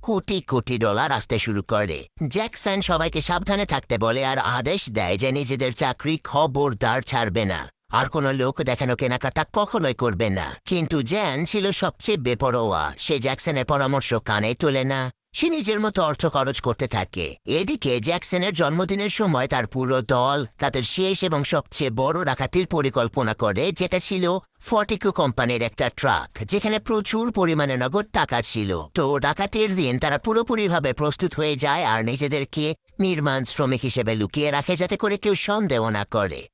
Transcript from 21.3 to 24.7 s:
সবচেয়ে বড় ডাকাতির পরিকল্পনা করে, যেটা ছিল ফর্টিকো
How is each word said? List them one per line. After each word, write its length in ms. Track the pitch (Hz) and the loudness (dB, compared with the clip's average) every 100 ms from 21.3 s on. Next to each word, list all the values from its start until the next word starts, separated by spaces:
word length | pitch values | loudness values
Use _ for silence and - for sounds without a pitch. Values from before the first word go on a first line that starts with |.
| 151 139 | 0 0
সবচেয়ে 460 | 160 - - 139 | 0 -2 -2 -2
বড় 240 | 117 131 175 | 0 0 0
ডাকাতির 420 | 165 127 131 180 180 | -2 -2 0 0 2
পরিকল্পনা 680 | 165 135 127 117 - 113 110 | 0 2 2 0 0 -2 2
করে, 280 | 110 98 165 | 0 2 0
যেটা 280 | 175 180 185 | 0 0 0
ছিল 260 | - 190 175 185 - _ | 0 0 0 0 -4 _
ফর্টিকো 500 | - | 0